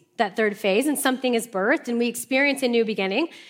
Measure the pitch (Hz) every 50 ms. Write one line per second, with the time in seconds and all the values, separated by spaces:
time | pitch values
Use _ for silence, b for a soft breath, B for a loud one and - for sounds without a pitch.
0 | - _ _ - 226 196 190 - 220 208 202 - - 202 190 214 269 311 285 277
1 | - 262 254 247 - 254 240 226 226 - - 190 190 226 302 320 - 247 240 233
2 | 240 240 233 - - - 262 262 277 285 269 269 269 247 240 233 226 214 214 202
3 | 190 190 190 247 339 - B B B B